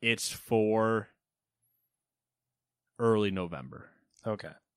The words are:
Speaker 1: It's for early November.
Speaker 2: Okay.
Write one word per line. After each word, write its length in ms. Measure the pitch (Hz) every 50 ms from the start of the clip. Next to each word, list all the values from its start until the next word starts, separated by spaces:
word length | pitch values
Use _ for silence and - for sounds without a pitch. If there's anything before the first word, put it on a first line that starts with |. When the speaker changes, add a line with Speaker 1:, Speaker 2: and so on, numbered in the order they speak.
Speaker 1:
It's 300 | - 117 113 107 - -
for 760 | - - - - 117 110 107 107 110 110 110 113 113 110 104 - _ _ _ _ _ _ _ _ _ _ _ _ _ _ _ _ _ _ _ _ _ _ _ _ _ _ _ _ _ _ _ _ _ _ _ _ _ -
early 320 | 117 113 110 107 104 101
November. 580 | 95 95 90 85 82 69 64 65 64 - - - _ _ _ _ _ _ -
Speaker 2:
Okay. 280 | 113 107 98 - 78 78 - _ _ _